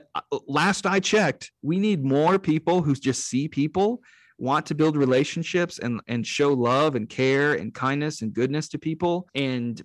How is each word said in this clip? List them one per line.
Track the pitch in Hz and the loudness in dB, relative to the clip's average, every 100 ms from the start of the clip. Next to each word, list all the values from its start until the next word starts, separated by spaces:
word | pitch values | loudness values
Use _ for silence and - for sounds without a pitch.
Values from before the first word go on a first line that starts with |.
| - | -4
uh, | - - 139 - | -12 -6 -8 -2
last | 143 180 196 190 | 0 2 0 0
I | 196 | 0
checked, | 190 214 165 - - _ | 2 2 2 -2 -10 _
we | 139 180 | -4 0
need | 214 180 | 0 0
more | 135 135 160 190 | 2 2 4 2
people | 185 156 165 180 | 2 0 2 2
who | 151 | 2
just | 131 131 131 - | 0 0 -2 -2
see | 127 156 | -4 -2
people, | - 151 185 202 247 _ _ _ - | -2 -2 0 0 -2 _ _ _ -8
want | 123 147 - | -2 -2 0
to | 156 | 2
build | 156 151 | 2 4
relationships | 131 127 - 170 165 180 175 - | 4 4 2 -2 -2 -2 -2 -4
and, | 123 117 - | -6 -6 -4
and | 117 | -4
show | 110 - 143 | -2 0 2
love | 135 120 131 156 | 2 2 2 2
and | 127 110 | 0 -4
care | - 131 139 147 | 0 2 4 2
and | 135 101 | 0 -4
kindness | - 131 143 151 - | -4 -2 -2 -4 -4
and | 110 | -6
goodness | 104 131 147 - | -2 -2 -2 -6
to | 151 | -6
people. | 160 160 175 175 180 | -6 -2 -2 -2 -4
And | 135 135 127 120 113 | -4 -2 -2 -4 -8